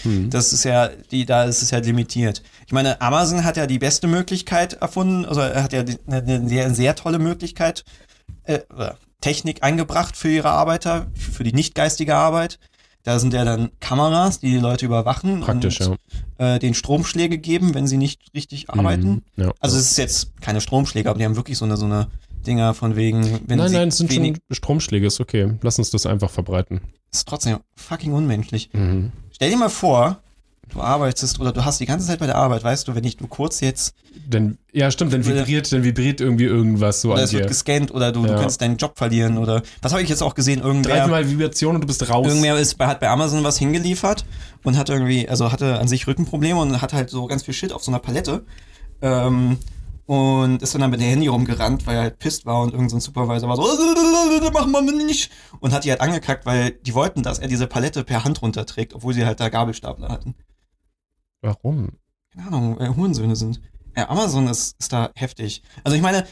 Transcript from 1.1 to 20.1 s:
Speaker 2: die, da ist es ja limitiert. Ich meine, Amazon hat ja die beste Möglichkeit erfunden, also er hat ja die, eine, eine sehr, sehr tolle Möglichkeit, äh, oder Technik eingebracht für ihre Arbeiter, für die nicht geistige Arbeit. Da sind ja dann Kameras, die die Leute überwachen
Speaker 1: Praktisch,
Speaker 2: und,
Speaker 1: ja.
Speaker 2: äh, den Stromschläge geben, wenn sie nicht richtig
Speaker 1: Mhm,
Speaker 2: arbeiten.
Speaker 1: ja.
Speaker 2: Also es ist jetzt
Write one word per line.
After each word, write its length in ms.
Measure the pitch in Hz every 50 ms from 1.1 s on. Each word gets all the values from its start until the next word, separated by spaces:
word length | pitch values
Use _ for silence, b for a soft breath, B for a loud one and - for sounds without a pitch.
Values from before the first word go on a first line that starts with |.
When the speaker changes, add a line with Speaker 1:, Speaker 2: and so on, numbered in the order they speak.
Speaker 2:
die, 140 | 127 131 123
da 180 | 127 127 123 120
ist 160 | 123 120 131
es 100 | 131 117
ja 60 | 131
limitiert. 640 | 120 113 117 117 120 117 - - 123 120 110 107 - B B B B B
Ich 80 | B -
meine, 260 | 135 135 135 98 -
Amazon 460 | 123 123 139 160 175 160 175 175 170
hat 100 | 170 156
ja 100 | 160 151
die 120 | 131 131 120
beste 280 | 139 139 - - -
Möglichkeit 640 | 170 165 180 180 - 185 185 - - 180 170 175 175 -
erfunden, 500 | - - 165 - 185 185 185 185 180 -
also 160 | - 147 143
er 240 | 139 131 131 135 139
hat 80 | 127
ja 120 | 135 127 123
die, 140 | 123 120 - -
eine, 100 | - 131
eine 320 | 131 123 127 131 123 120 120
sehr, 240 | 120 131 127 131 120
sehr 200 | 117 123 139 156
tolle 240 | - - 170 165 165
Möglichkeit, 680 | 156 165 170 170 170 170 - - 170 165 170 - - b b b b b b b b b - - -
äh, 160 | - 151 139 - - -
oder 240 | 131 110 - - - _ _ _ -
Technik 420 | - 143 151 - - 160 147 - -
eingebracht 540 | 139 160 165 156 151 - 165 175 - -
für 120 | - - 160
ihre 200 | 156 156 147 147
Arbeiter, 580 | 156 151 156 160 165 170 - 175 170 165 - - -
für 300 | - - - - - 120
die 80 | 117 113
nicht 200 | 139 - - -
geistige 420 | - 147 156 - - 156 151 151
Arbeit. 440 | 147 156 160 156 165 165 170 - - b b b b b b b b -
Da 160 | 120 120 120
sind 120 | 123 127
ja 140 | 120 123 120
dann 240 | 117 117 110 113 113 - -
Kameras, 600 | - - 127 135 147 156 160 170 180 196 185 -
die 100 | - 131
die 60 | 127
Leute 280 | 123 120 120 123 123 131
überwachen 540 | 120 120 117 113 120 135 - - 190 196 175
Speaker 1:
Praktisch, 400 | - - 117 123 120 92 - -
Speaker 2:
und, 180 | 95 92 92 - _ B B B B B B -
Speaker 1:
ja. 160 | 127 127 123
Speaker 2:
äh, 40 | 120
den 140 | - 123 117
Stromschläge 640 | - - - 143 151 160 - - 170 170 170 170
geben, 360 | 156 156 165 165 175 185 180 147
wenn 140 | 135 139
sie 80 | 135 135
nicht 240 | 135 135 139 - _ _ - -
richtig 340 | 147 143 - 143 143 -
Speaker 1:
Mhm, 120 | - - 104
Speaker 2:
arbeiten. 420 | 98 90 87 90 90 98 101 107 - _ -
Speaker 1:
ja. 160 | - 95 90 - -
Speaker 2:
Also 160 | - 135 131
es 140 | 131 127 -
ist 60 | -
jetzt 440 | - 127 -